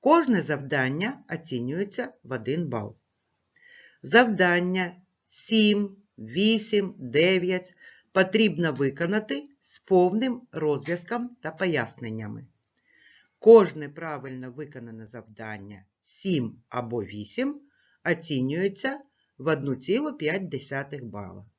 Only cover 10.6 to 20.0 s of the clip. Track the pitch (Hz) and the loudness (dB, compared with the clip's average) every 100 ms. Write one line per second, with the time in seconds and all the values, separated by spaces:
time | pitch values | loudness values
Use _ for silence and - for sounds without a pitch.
10.6 | 151 143 117 170 - 240 240 - 151 160 | -2 -2 -2 -6 -4 -6 -6 -10 -12 -4
11.6 | 190 151 117 - 117 110 104 110 127 _ | -2 0 -2 -6 -8 -8 -10 -12 -16 _
12.6 | _ _ _ _ _ _ _ _ 214 226 | _ _ _ _ _ _ _ _ 10 10
13.6 | 190 156 143 147 165 147 131 127 127 127 | 10 0 -12 -10 -10 -8 -10 -10 -12 -12
14.6 | 147 131 117 110 107 117 110 107 110 107 | -12 -12 -14 -14 -16 -18 -18 -14 -12 -12
15.6 | 98 101 _ _ - - 196 165 113 - | -14 -18 _ _ -20 -10 -2 -2 -2 -10
16.6 | _ 120 120 120 95 104 104 - 269 294 | _ -8 -6 -6 -6 -10 -10 -4 -4 -4
17.6 | _ _ _ _ 170 170 - 139 131 156 | _ _ _ _ -4 -4 -2 -2 -2 -2
18.6 | 196 196 262 294 - _ _ _ 135 151 | -2 -2 -6 -6 -14 _ _ _ -2 -2
19.6 | 139 131 - 220 | -2 -6 -2 -2